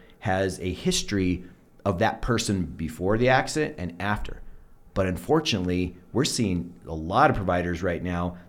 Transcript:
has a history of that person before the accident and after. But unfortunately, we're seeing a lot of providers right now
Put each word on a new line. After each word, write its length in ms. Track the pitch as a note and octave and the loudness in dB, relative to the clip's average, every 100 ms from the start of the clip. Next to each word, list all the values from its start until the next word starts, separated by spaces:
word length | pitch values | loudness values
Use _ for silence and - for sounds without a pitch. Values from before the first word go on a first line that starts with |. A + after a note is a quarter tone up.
| - - | -20 -8
has 380 | - F#2 F#2+ F2+ | -2 0 0 -2
a 120 | F#2 | -4
history 720 | E2+ F#3 F3+ - G2+ F#2 E2+ - - - - | -2 0 0 0 2 2 0 -4 -18 -20 -4
of 140 | G2+ F2+ | -2 2
that 240 | G#2+ - | 0 0
person 420 | - A2+ - G2 | 0 0 2 0
before 540 | D#2+ C#2+ D#2+ - F2+ A2 | -2 -4 -8 -2 0 4
the 100 | B2 | 4
accident 460 | B2+ D3+ D#3 D3+ - | 4 2 -2 -2 -4
and 160 | F2 - | -8 -6
after. 400 | F#3+ G#2+ - - - - - - - | -4 -2 -2 -6 -12 -16 -20 -20 -8
But 120 | - F#2+ | -2 0
unfortunately, 880 | F2+ - D3+ D#3 G#2 F2+ F2+ F2+ - - | -2 2 2 2 0 0 0 0 -4 -4
we're 120 | G2+ | -2
seeing 500 | D3+ - A2 F2 F2 - - | 0 0 0 0 -2 -10 -10
a 80 | |
lot 360 | D#2+ D#2+ G#2 D3+ | -8 0 4 4
of 60 | - | 4
providers 460 | F#2 F2+ F2 E2+ | 2 0 0 -2
right 200 | F#2 E2+ | -2 -2
now 340 | F2 F2+ F2 F2 | -2 -2 -2 -4